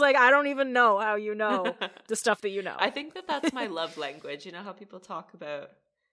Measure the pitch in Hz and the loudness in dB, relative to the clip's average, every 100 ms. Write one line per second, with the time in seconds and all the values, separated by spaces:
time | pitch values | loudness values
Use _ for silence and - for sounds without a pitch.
0 | 285 269 247 285 285 277 269 247 233 196 | 4 6 8 6 4 -2 0 4 4 4
1 | 214 208 214 214 214 202 170 175 190 - | 0 -2 -4 -2 0 0 -2 -4 -10 -10
2 | - 220 240 208 208 196 185 65 - 277 | -8 -2 0 0 -2 -6 -8 -2 -2 -2
3 | 302 370 370 294 320 262 220 165 165 156 | -10 -14 -6 -2 -2 -2 -6 -6 -6 -6
4 | 143 151 143 143 185 175 202 185 196 190 | -10 -10 -12 -12 -12 -14 -14 -16 -18 -20
5 | - 170 170 185 151 147 - _ _ _ | -14 -14 -14 -16 -10 -10 -12 _ _ _
6 | _ | _